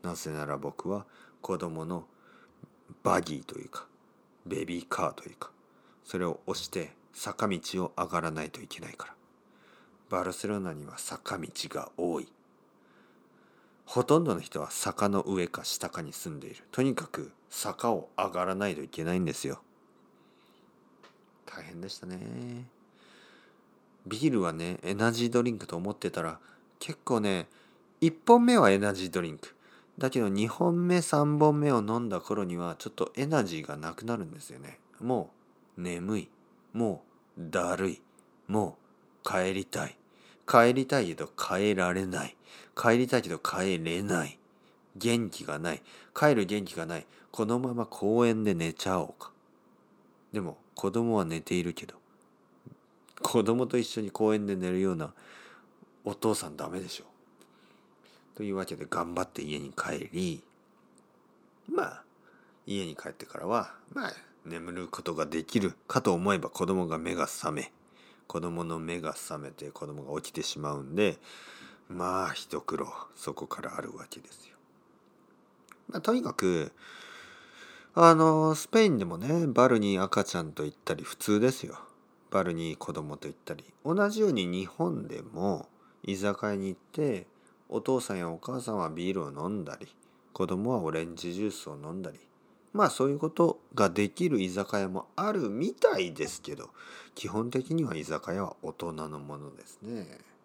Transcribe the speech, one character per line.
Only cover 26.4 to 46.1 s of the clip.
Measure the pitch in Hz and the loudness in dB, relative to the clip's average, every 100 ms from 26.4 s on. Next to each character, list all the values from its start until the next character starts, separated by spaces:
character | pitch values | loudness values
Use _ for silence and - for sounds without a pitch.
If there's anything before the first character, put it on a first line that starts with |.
| - - _ _ | -16 -20 _ _
結 | - 156 | -10 -8
構 | - 120 | 0 2
ね、 | 104 92 - - - _ _ _ | 2 0 -4 -16 -20 _ _ _
一 | 165 | 2
本 | 160 - 240 240 | 2 8 10 10
目 | 233 | 8
は | 113 | 10
エ | 98 | 8
ナ | 104 | 4
ジ | 92 92 | 0 -2
ー | |
ド | 90 | -2
リ | 85 | -2
ン | 76 | -6
ク。 | - - - - _ - | -14 -20 -20 -20 _ -2
だ | 131 | 0
け | 131 | 2
ど、 | 107 | 2
二 | 98 113 | 2 0
本 | - 175 170 175 | 2 2 4 4
目、 | 180 | 4
三 | 160 151 147 147 | 4 4 4 8
本 | 151 147 | 6 8
目 | 147 | 4
を | 123 | 4
飲 | 104 117 | 4 0
ん | 117 | 0
だ | 90 | -4
頃 | - 104 | -2 -2
に | 92 87 | -2 -2
は、 | 87 80 | -4 -6
ち | - | -10
ょ | |
っ | |
と | - - - | -4 -4 -2
エ | 143 | 2
ナ | 156 | 2
ジ | 101 80 | 2 -4
ー | |
が | 73 73 | -6 -8
な | 78 | -8
く | - 113 | -8 -6
な | 117 | -4
る | 82 | -6
ん | |
で | 147 | -12
す | - | -16
よ | - | -16
ね。 | - - _ - | -16 -18 _ -8
も | 120 123 85 _ _ _ _ - | -2 0 -2 _ _ _ _ -8
う | |
眠 | 87 87 92 107 | -6 -4 -2 -4
い。 | - _ _ _ _ | -4 _ _ _ _
も | 113 117 82 - _ _ - | -2 -2 -2 -10 _ _ -14
う | 82 | -4
だ | 92 87 87 | -2 0 0
る | 95 | -2
い。 | - _ _ _ _ - | -4 _ _ _ _ -2
も | 107 92 - _ _ _ _ | 0 0 -4 _ _ _ _
う | - | -2
帰 | 95 92 | 0 2
り | 95 92 | 0 -4
た | - 78 | -4 -6
い。 | - _ - - - - | -8 _ -20 -20 -16 6
帰 | 123 120 | 8 10
り | 127 131 | 6 2
た | 139 | 2
い | 95 | 0
け | |
ど | 85 76 | -4 -8
帰 | - - 92 104 95 | -6 -2 2 2 4
ら | 90 | 2
れ | 90 95 | 2 -2
な | 85 73 | -4 -6
い。 | - - - - - | -12 -20 -20 -12 2
帰 | 120 120 | 4 6
り | 127 | 4
た | 123 | 2
い | |
け | 90 | 0
ど | 80 | -4
帰 | - - 95 90 | -4 0 0 0
れ | 80 87 | 0 -2
な | 101 87 73 | 0 0 0
い。 | - _ _ _ _ _ 95 | -8 _ _ _ _ _ -2
元 | 117 117 107 | 2 2 0
気 | - - | -6 -6
が | 73 | -4
な | 85 76 | -2 -4
い。 | - - - | -8 -20 -12